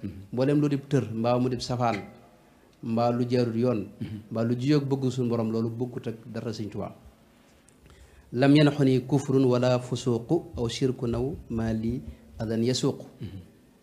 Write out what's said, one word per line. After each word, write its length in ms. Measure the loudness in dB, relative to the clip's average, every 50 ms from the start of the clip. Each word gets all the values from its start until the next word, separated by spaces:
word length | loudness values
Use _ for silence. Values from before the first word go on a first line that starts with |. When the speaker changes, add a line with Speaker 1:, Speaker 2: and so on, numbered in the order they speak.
| -10
Speaker 1:
Mhm. 80 | -10 -10 -12 -14 -8 -2
Speaker 2:
Mboolem 280 | 0 2 2 4 4
lu 80 | 2 2
dib 140 | 0 -2 -2 0
tër, 160 | 0 0 0 0 -2
mbaa 260 | -2 0 2 2 2
mu 100 | 2 0
dib 120 | -2 -4
safaan, 360 | -4 -4 -2 0 0 0 0 -2 -6 -12 -18 -20 -20 -20 _ _ _ _ _ _ _ _ _ _ -6
mbaa 280 | -2 0 2 2 2
lu 140 | 2 0 0 0
jaarul 280 | 2 2 2 2 0 0
yoon, 220 | 0 0 0 0 -4 -6 -10 -12
Speaker 1:
Mhm. 180 | -10 -10 -10 -12 -12 -8
Speaker 2:
mbaa 140 | -4 -2 0
lu 100 | 0 0
jiyoog 300 | 0 2 2 2 2 2
bëgg 260 | 0 -2 -2 -2 -2
suñu 180 | -2 0 -2 0
borom, 220 | 0 0 0 0
loolu 200 | 0 0 -2 -2
bokkut 360 | -2 -4 -6 -6 -6 -8 -8
ak 100 | -8 -10 -10 -12 -12 -10
dara 180 | -8 -6 -6 -6
Sëñ 160 | -6 -8 -8
Tuubaa. 240 | -6 -8 -8 -8 -10 -14 -20 -20 -20 _ _ _ _ _ _ _ _ _ _ _ _ _ -20 -20 -20 -20 -20 -20 -20 -20 -16 -6 0
"Lam 220 | 2 6 8 8
yanxuni 460 | 8 8 6 4 4 4 4 4 4 2
kufrun 380 | 2 0 0 2 2 2 4 4
wala 340 | 4 4 4 4 4 2 2
fusuqu 560 | 0 -2 -6 -4 0 0 0 0 0 0 0 0 -2 -4 -6
aw 120 | -4 -4 -4
shirku 380 | -2 0 0 0 0 0 -2
naw 280 | -2 -2 -2 -2 -4 -6 -8 -10 -6
maa 220 | -4 -2 -2 -2 -2
li 280 | -2 -2 -2 -4 -4 -8 -12 -16 -18 -20 -16 -10 -8
adan 240 | -6 -2 0 0 2
yasuqu." 440 | 2 2 2 0 -2 -2 -2 -8 -18 -16 -14
Speaker 1:
Mhm. 180 | -14 -12 -12 -14 -16 -18 -20 _ _ _ _ _